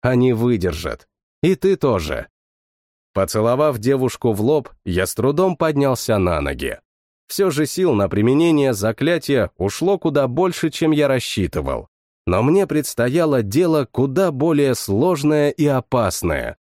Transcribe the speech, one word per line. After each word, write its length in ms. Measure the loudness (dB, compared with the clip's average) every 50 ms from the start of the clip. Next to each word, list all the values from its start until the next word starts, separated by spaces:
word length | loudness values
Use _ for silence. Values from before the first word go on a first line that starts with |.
Они 320 | 0 0 2 2 2 2 2
выдержат. 720 | 2 0 0 0 0 0 -2 -4 -4 -8 -8 -8 -10 -14 _ _ _ _ _ _ _ 0
И 100 | 0 0
ты 220 | 2 2 0 0
тоже». 520 | 2 0 0 0 0 -2 -4 -6 -8 -10 -14 _ _ _ _ _ _ _ _ _ _ _ _ _ _ _ _ _
Поцеловав 640 | -2 -2 0 0 0 0 2 2 2 2 0 0 0
девушку 540 | 0 0 0 2 0 -2 -4 -2 -2 -2
в 100 | 0 2
лоб, 280 | 2 2 2 0 -2 -4 -18 _ _
я 220 | -4 -2 -2 -2
с 80 | -2 -2
трудом 440 | -2 -2 0 2 2 0 0 0 0
поднялся 600 | -2 0 2 2 2 0 0 -2 -2 -2 0 2
на 220 | 2 0 0 0
ноги. 380 | -2 -4 -6 -6 -6 -8 -8 -10 _ _ _ _ _ _ _ _ _ _
Всё 240 | -2 0 0 0
же 160 | 2 0 -2 -2
сил 260 | 0 0 0 2 2
на 160 | 2 0 0
применение 640 | 0 2 2 2 4 4 4 4 4 2 2 2 0
заклятия 760 | 0 -2 -4 -2 -2 0 0 0 -2 0 0 0 0 0 -2 _ _
ушло 420 | -4 -4 -2 -2 0 0 0 0
куда 280 | 0 0 0 2 0 0
больше, 440 | 0 0 0 0 0 -2 -4 -4
чем 200 | -2 0 0 0
я 160 | 2 2 2 2
рассчитывал. 800 | 2 0 -2 -4 -4 -4 -4 -2 -2 -4 -4 -4 -6 -6 -8 _ _ _ _ _ _ _ _
Но 180 | -2 0 2 2
мне 240 | 2 2 2 2 0
предстояло 760 | -2 -4 -4 -4 -4 -2 -2 0 0 0 0 2 0 0
дело 460 | 0 0 0 0 2 2 2 0 -2 -2
куда 420 | _ -2 -2 0 0 0 0 0
более 440 | 0 0 0 0 2 2 2 2 0
сложное 760 | -2 -2 -2 0 0 2 0 0 0 0 0 2 2 2 0
и 160 | 0 0 0
опасное. 920 | 0 0 0 -2 _ -2 0 0 0 -2 -2 -4 -2 -2 -2 -4 -8 -10 _ _